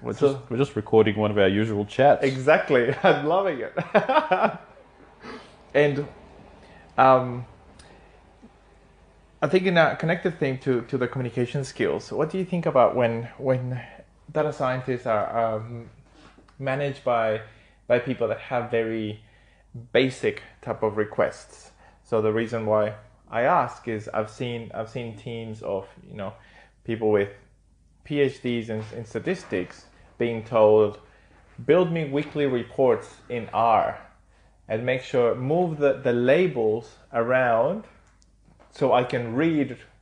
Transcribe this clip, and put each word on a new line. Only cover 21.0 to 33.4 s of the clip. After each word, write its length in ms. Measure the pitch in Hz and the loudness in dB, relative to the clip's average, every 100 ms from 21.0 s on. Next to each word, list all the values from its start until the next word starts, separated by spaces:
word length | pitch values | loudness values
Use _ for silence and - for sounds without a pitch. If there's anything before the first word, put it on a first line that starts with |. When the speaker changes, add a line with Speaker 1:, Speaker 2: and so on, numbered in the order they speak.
| 104 - - - - - - _ - _ | -4 -2 -2 -2 -20 -20 -20 _ -20 _
Speaker 2:
So 180 | - 113 | -4 -2
the 100 | 107 | 0
reason 320 | 110 113 117 | 0 -2 -4
why 300 | 107 107 104 107 - _ - | 0 0 0 -4 -20 _ -8
I 120 | 113 | -2
ask 440 | 127 175 120 - - | 2 2 0 -6 -8
is 220 | 110 104 | -8 -6
I've 160 | 107 110 | -6 -6
seen, 400 | - 123 120 110 | -6 -8 -8 -10
I've 160 | - 110 | -10 -10
seen 260 | 127 117 107 | -10 -12 -12
teams 440 | - 117 113 110 | -12 -12 -12 -12
of, 240 | - 98 95 - - | -6 -8 -8 -18 -18
you 80 | - | -12
know, 160 | 98 - - - - _ | -12 -12 -20 -20 -20 _
people 260 | - 110 110 | -8 -2 2
with 180 | 104 101 - _ _ _ _ _ _ | 2 0 -6 _ _ _ _ _ _
P 160 | - 147 | -8 0
H 200 | 139 - | 0 0
Ds 280 | 123 120 113 | -4 -4 -4
in, 120 | 110 107 117 | -8 -8 -12
in 80 | |
statistics 800 | 113 113 156 185 - 98 90 - - _ - - | -10 -8 -6 -6 -4 -6 -6 -12 -20 _ -16 -4
being 260 | 117 113 | -4 -4
told, 560 | 110 120 107 107 104 101 - _ _ _ _ - 120 | -2 4 8 8 4 0 -18 _ _ _ _ -10 2
"Build 240 | 165 175 | 4 4
me 160 | 165 147 | 0 -2
weekly 380 | 139 147 151 139 | -4 -4 -2 -2
reports 600 | 123 113 - 131 110 - - - | -2 -4 0 2 2 -2 -20 -10
in 220 | 120 | -8